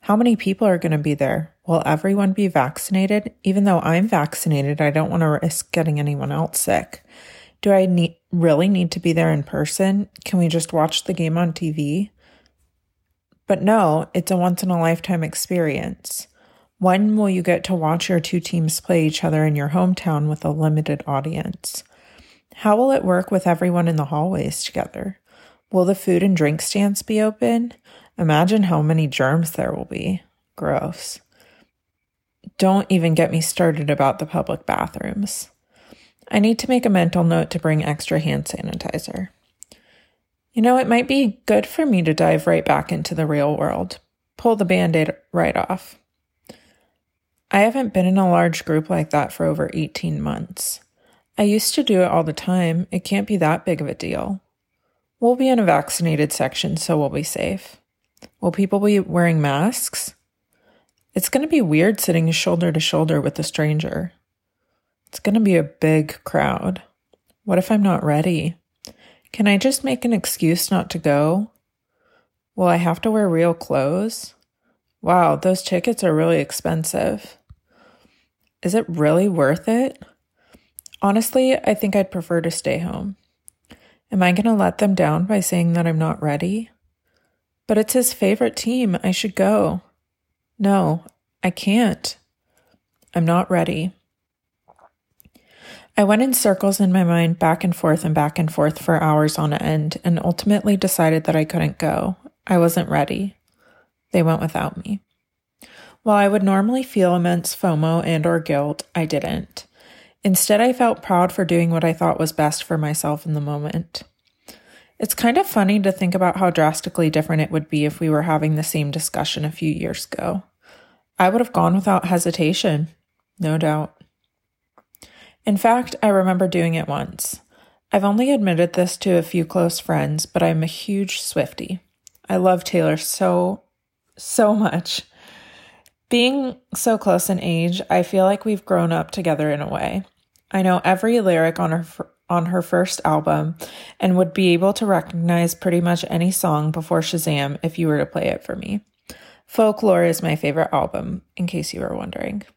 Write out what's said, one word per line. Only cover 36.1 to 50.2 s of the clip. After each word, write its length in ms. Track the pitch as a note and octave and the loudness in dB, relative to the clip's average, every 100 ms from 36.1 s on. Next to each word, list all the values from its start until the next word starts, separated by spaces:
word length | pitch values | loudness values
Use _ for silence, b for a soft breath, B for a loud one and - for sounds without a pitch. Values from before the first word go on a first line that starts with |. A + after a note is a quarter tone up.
| b - | b -2
I 80 | G#3+ | 2
need 200 | G#3 A3+ | 2 2
to 80 | - | 0
make 160 | B3 A#3+ | 0 2
a 40 | |
mental 340 | F#3+ E3+ F3+ | 2 2 2
note 260 | E3 E3 D#3+ | 2 2 0
to 80 | E3+ | -2
bring 260 | D#3+ D#3 | 0 0
extra 360 | D3+ D3+ - D#3+ | 0 -6 -2 -2
hand 260 | D#3 C#3 D3+ | 0 -4 -6
sanitizer. 840 | - - - - - - - F#3+ _ _ _ b b b b b b b _ _ | -8 -8 -8 -8 -8 -8 -10 -10 _ _ _ b b b b b b b _ _
You 80 | - | 0
know, 160 | A3+ B3+ | 4 4
it 100 | B3+ | 4
might 180 | A#3 B3 | 0 2
be 360 | C4+ C4 G3 | 2 0 -2
good 220 | - G#3 G#3 | 0 0 0
for 180 | - | -2
me 160 | D#4 G3 | 0 2
to 100 | D#3+ | 2
dive 320 | D#3 D#3+ D#3+ D#3 | 2 2 2 2
right 180 | E3 | 0
back 260 | D#3 D3 D#3 | 2 -2 -2
into 240 | E3+ D#3+ | -6 -6
the 120 | D#3+ D#3 | -4 -2
real 280 | D3 C#3+ | 0 -2
world. 440 | D3+ D3+ - F#3 - _ _ _ - | -2 -4 -4 -6 -10 _ _ _ -2
Pull 180 | A#3 A3 | 0 2
the 80 | |
Band-Aid 480 | F#3 F#3 F3 D#3+ D3+ - _ | 2 2 2 2 0 -4 _
right 280 | F3 E3+ - | -2 -2 -2
off. 400 | - F#3 - - _ _ _ _ _ B B B B B B _ _ _ _ | -4 -6 -8 -20 _ _ _ _ _ B B B B B B _ _ _ _
I 80 | G3 | 2
haven't 340 | G#3+ B3+ B3 | 2 2 -2
been 140 | F#3+ F3+ | 0 2
in 100 | F#3+ | 2
a 140 | F#3 | 4
large 340 | F3 F3 E3 | 4 2 -2
group 240 | - D#3+ D#3 | -2 -2 0
like 220 | F3 D#3 | -4 -2
that 200 | D3+ C#3+ | -2 -4
for 140 | - | -2
over 240 | D#3+ D#3 D3 | -2 -2 -4
eighteen 480 | - D#3 - E3+ D3+ | -4 -6 -6 -6 -4